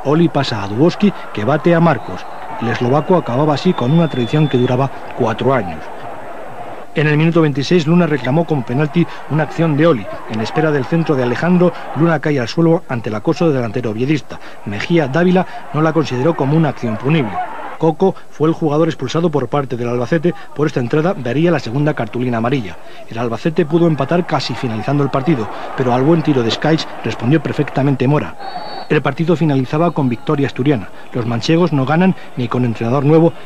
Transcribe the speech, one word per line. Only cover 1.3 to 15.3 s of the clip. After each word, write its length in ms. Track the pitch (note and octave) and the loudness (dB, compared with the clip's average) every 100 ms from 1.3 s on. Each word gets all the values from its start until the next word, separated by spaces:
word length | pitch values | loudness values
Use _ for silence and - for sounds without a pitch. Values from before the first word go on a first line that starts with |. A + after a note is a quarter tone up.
que 120 | - G#2+ | -4 0
bate 280 | D3+ F3 | 0 2
a 60 | E3 | 4
Marcos. 440 | E3+ B2+ - F#2 - - - - | 4 2 -2 -10 -12 -14 -10 -6
El 60 | A#2 | -4
eslovaco 500 | A#2+ A#2+ D3 D#3 F3+ | -2 2 2 2 0
acababa 380 | - B2 D#3 C#3 | 0 0 0 2
así 180 | F#3 | 0
con 180 | - B2 | 0 2
una 160 | E3 D#3+ | 2 2
tradición 400 | C3+ A#2 D3+ D3+ | 0 0 2 2
que 120 | B2+ | 2
duraba 280 | B2 B2 C#3 - - - | 2 2 0 -4 -12 -4
cuatro 340 | A2+ G#2+ B2 | -2 0 0
años. 280 | C3+ G2 D#2+ - - - - - - - - - - - | 0 -2 -8 -12 -14 -14 -14 -14 -14 -12 -12 -12 -12 -6
En 140 | - D3+ | 0 2
el 100 | D3+ | 4
minuto 240 | D#3+ E3 | 4 4
veintiséis, 460 | D#3 C#3 C3 F3+ C#3+ | 2 2 2 2 4
Luna 180 | F3 E3+ | 4 4
reclamó 400 | C#3+ B2+ D3+ E3+ | 2 0 0 0
con 160 | D3+ | -2
penalti 440 | A#2+ B2+ D#3 F3 E3 - - | -2 0 0 2 0 -2 -4
una 120 | D3 | -2
acción 320 | D3+ - E3 C#3+ | -2 0 0 4
de 120 | G#2 | 4
Oli. 180 | B2+ F#2+ - - | 4 -2 -12 -8
En 120 | A2 | -6
espera 300 | A2 - D#3 | -2 0 0
del 140 | D3 B2 | 0 0
centro 300 | E3 D#3+ C3+ | 0 0 0
de 80 | |
Alejandro, 500 | B2 A#2+ E3 F3+ F3 - - B2+ | 0 0 2 4 4 0 -6 0
Luna 240 | E3+ D#3 | 2 2
cae 200 | D#3 C#3+ | 0 -2
al 80 | A#2+ | -2
suelo 360 | - E3 E3 - | 2 2 2 0
ante 220 | B2 A2 | -6 -4
el 60 | G#2+ | -4
acoso 300 | E3 D3+ E3+ | -2 0 2
del 100 | C3+ | 2
delantero 340 | A#2 B2 A#2 | -2 -4 -4
oviedista. 500 | G#2+ B2+ D3+ - - - - - | -2 0 -2 -4 -12 -14 -12 -8
Mejía 420 | G2+ - E3+ C3+ | -6 0 2 2
Dávila 380 | D3+ F3+ | 2 4